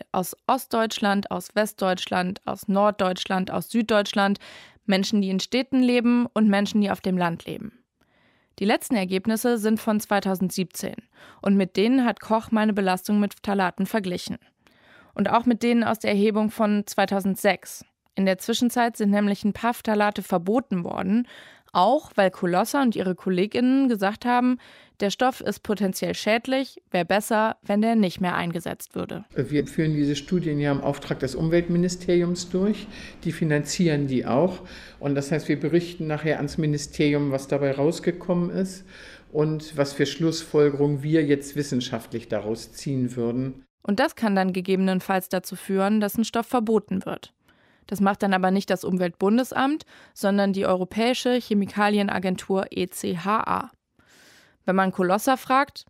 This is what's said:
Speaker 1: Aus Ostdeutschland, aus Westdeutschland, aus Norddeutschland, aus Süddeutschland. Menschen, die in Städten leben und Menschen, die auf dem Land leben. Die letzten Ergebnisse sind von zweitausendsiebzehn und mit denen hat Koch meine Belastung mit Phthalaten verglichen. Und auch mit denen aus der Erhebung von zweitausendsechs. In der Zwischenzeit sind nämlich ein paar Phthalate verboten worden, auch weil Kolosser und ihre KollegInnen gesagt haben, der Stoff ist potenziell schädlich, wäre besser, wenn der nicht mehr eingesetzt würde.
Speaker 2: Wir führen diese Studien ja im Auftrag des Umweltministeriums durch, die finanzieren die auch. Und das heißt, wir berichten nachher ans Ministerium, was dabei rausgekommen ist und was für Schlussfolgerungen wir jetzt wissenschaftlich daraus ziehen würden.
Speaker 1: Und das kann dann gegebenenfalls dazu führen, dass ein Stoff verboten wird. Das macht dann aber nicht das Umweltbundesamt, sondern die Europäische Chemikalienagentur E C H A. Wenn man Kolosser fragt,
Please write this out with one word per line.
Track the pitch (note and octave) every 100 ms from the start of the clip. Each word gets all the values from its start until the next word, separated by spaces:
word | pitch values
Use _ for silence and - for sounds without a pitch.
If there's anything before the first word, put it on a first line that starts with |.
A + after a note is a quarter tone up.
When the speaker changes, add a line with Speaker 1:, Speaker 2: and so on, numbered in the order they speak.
| -
Speaker 1:
Aus | F#3+ F3+ - -
Ostdeutschland, | B3+ - A#3 A3+ - G#3 G3+ F#3+
aus | F3+ - -
Westdeutschland, | G#3+ - F#3+ F3+ - F#3+ F3+ G3 -
aus | G3 -
Norddeutschland, | G3 G#3 G#3 F#3 F#3 - F#3+ F#3+
aus | F#3 E3+
Süddeutschland. | A#3 A3 G#3+ G3+ G#3+ G3 G3+ - - - - -
Menschen, | F#3+ G3 G#3+
die | F#3+
in | F#3+
Städten | - A#3+ C4 C4
leben | B3 B3 A#3 A#3+ A#3+
und | G#3 A3
Menschen, | G3+ G3+ G#3+
die | G3+
auf | F#3+
dem | G3 F#3
Land | F3 E3 -
leben. | - - - _ _ _ _ _ _ _ -
Die | G3
letzten | D4 - A#3
Ergebnisse | F#3 F#3 G3+ A3 B3 A#3+
sind | G#3 A3
von | - G#3
zweitausendsiebzehn | - G3+ G3 F#3+ F#3 - F3+ - - - - _ - -
und | G3 G3
mit | F#3 -
denen | G#3+ C4+
hat | A#3+ -
Koch | - A3 A3
meine | A3+ G#3+
Belastung | G#3 F#3+ F#3 - G#3
mit | G3+
Phthalaten | - - G3 F3+ - F#3+
verglichen. | A3 F#3 F3 - - _ _ _ _ _ - -
Und | - G3
auch | A#3 A#3+
mit | A3+
denen | A#3+ A#3 A3
aus | A3+
der | G#3+
Erhebung | G3+ G#3+ G#3+ G#3+
von | - G#3+ G#3 G3+
zweitausendsechs. | - G3 G3 G3 F#3+ G3+ F3+ - - - _ _ -
In | F#3+
der | F#3
Zwischenzeit | - A#3 B3 B3 A#3 -
sind | G#3
nämlich | G3+ G#3 G3+ G#3
ein |
paar | - A#3
Phthalate | A#3+ - G#3 G#3 G#3
verboten | F#3+ F#3 F3 A#3 B3 F#3
worden, | E3+ - F#3 A3 B3 - - - _
auch | - F#3+ D4 -
weil | - F#3+
Kolosser | - F3+ F3+ A3 C#4+
und | B3+ -
ihre | F#3 F3
KollegInnen | - F3+ G#3 A#3+ B3 C4+ C4+
gesagt | A3 G3 A3 A#3+
haben, | B3 B3 B3+ - - - _
der | G3+
Stoff | - B3+ B3+
ist | - G#3
potenziell | - G3+ G3 - F3
schädlich, | F3 - A3+ B3 C4 C4+ - _
wäre | F3+
besser, | E3+ G3 - G#3+ A3 -
wenn | - G#3
der | A3 A3+
nicht | F#3+ -
mehr | F3+ E3
eingesetzt | E3+ E3+ - - -
würde. | F#3 F3+ - - -
Speaker 2:
Wir | C3 D3 C3+
führen | - D#3+ D3+
diese | C#3+ C#3+
Studien | - F3+ D#3+ D3
ja | D3
im | C#3
Auftrag | - C#3+ - D#3
des | C3
Umweltministeriums | C3 D#3+ F3 E3+ F3 F3 F3+ - F3 F3 F3 -
durch, | F#3 G3 G#3 - - - -
die | F3
finanzieren | D#3+ D#3+ D3 D3 - F3 C#3+ C#3+
die | B2+ -
auch. | A#2+ F3+ F#3 - - - -
Und | C#3+ C#3+
das | C#3
heißt, | D#3 -
wir | D3
berichten | D3+ E3+ E3+ - D#3
nachher | D3+ D#3 D3
ans | C#3+ -
Ministerium, | D3+ D3 - - D3+ D3 C#3+
was | C3+ -
dabei | C#3+ C#3
rausgekommen | C3+ D3 E3 - F3 - F3 F3
ist | F3+ F#3+ - - - - - -
und | D3+ D#3 D#3 - -
was | C#3
für | - C#3
Schlussfolgerungen | - E3 D#3 - D3+ D3 C#3 C#3+ C#3+
wir | D3 D#3+ D3
jetzt | C#3+ - D3
wissenschaftlich | C#3+ B2+ A#2+ A#2 - A#2 -
daraus | G#2+ G#2 A2+ -
ziehen | - - C3+ B2 B2+
würden. | A#2 B2 C3 C3 - _
Speaker 1:
Und | - G3+
das | D4+ -
kann | A3+ G3
dann | F#3+
gegebenenfalls | F#3 F3+ F#3+ F#3+ F#3 - F#3+ -
dazu | F#3 - F3+
führen, | - F#3+ G3 G#3+
dass | G#3 -
ein |
Stoff | A3 A3+ A#3
verboten | B3+ A3 A3 - F#3+
wird. | - - - _ _ _ _ _ -
Das | G3
macht | G3 G3+
dann | G3+
aber | F#3 F#3
nicht | G3 -
das | F#3 -
Umweltbundesamt, | F3+ F3+ - F#3+ A3+ C4 - C4+ D4+ - - -
sondern | - G3+ G3+ G3+
die | F#3+ G3
Europäische | F#3 F#3 G#3+ A3+ B3 B3+
Chemikalienagentur | B3 - G#3 G3 - G#3 G#3 G3+ G3 F#3 F#3 - F#3+ -
E | - F3+
C | - G3+ F3+
H | F3+ A3 -
A. | - - _ _ _ _ _ - - _ _
Wenn | - F#3
man | F#3+
Kolosser | - F3+ G3+ C#4 B3+
fragt, | - C4 C#4 - -